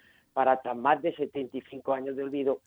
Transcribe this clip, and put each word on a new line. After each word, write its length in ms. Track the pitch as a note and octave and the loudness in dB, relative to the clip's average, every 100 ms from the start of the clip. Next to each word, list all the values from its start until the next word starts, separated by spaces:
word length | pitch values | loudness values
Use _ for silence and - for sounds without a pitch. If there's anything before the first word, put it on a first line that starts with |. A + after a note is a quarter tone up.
| _ _ _ | _ _ _
para, 280 | C3+ B2+ C3 | 2 4 4
tras 160 | B2 A#2+ | 0 0
más 240 | C3 D3+ | 2 2
de 140 | E3 - | 2 -2
setenta 420 | C#3+ C#3+ B2 C3 | -4 -4 -6 -8
y 40 | |
cinco 320 | - C3+ C3 | -10 -10 -2
años 220 | C3+ C3+ C3+ | -2 -2 -6
de 60 | |
olvido, 380 | C#3 C#3+ C3+ C3 | -4 0 0 0